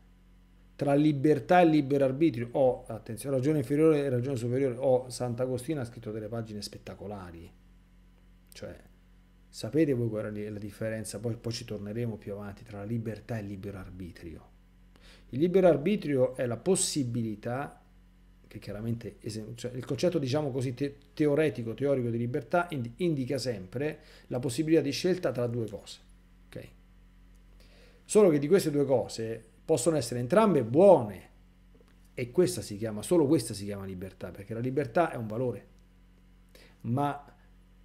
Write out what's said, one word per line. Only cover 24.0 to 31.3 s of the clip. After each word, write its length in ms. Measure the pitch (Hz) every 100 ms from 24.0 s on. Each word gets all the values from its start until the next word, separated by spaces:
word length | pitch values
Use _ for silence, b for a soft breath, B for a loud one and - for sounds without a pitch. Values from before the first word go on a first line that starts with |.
| B B B
la 100 | 131
possibilità 420 | 131 120 156 160
di 100 | 135
scelta 420 | 135 180 180 156
tra 140 | 120 120
due 220 | 120 107
cose, 300 | 98 - - - - _ _ -
ok? 220 | - - - - - - - - - - - b b b b
Solo 260 | - 208 202
che 80 | 147
di 100 | 143
queste 220 | 190 165
due 160 | 143 131
cose 580 | 127 98 - 113 113 - -
possono 320 | - 160 - 156
essere 240 | 127 123
entrambe 440 | 123 190 220 156
buone, 600 | 113 131 202 165 117 92 -